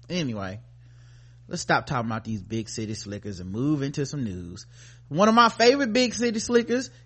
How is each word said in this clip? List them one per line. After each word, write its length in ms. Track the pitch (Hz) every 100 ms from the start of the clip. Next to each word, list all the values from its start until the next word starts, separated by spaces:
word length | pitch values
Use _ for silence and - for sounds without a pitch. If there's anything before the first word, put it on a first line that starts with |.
| -
Anyway, 500 | 180 139 104 95 104 - - - - - - - - -
let's 140 | 170
stop 240 | - 147 -
talking 240 | 135 113
about 160 | 110 113
these 160 | 107
big 260 | 95 113 110
city 260 | - 110
slickers 460 | 110 101 104 104 90
and 120 | 90
move 320 | 104 139 151
into 220 | 139 139 139
some 180 | 147 117
news. 400 | 90 85 92 - - - - -
One 180 | 147 214
of 60 |
my 160 | 226 233
favorite 420 | - 233 285 262
big 220 | 214 254
city 260 | 196 240 220
slickers, 520 | - 240 226 247 254 -